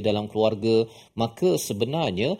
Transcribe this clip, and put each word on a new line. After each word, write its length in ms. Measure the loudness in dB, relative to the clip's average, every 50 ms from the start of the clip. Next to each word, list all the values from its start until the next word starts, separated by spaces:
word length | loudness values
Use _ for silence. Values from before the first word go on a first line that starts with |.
| 0
dalam 240 | 0 0 0 -2 -2
keluarga. 560 | 0 2 2 2 2 0 2 2 2 2 2 0 -6 -16 -20 _ _
Maka 400 | -2 -2 -2 -2 0 0 2 2
sebenarnya 800 | 0 -2 -4 -4 -2 -2 -2 -2 -2 -2 -2 -2 -2 -2 -2 -4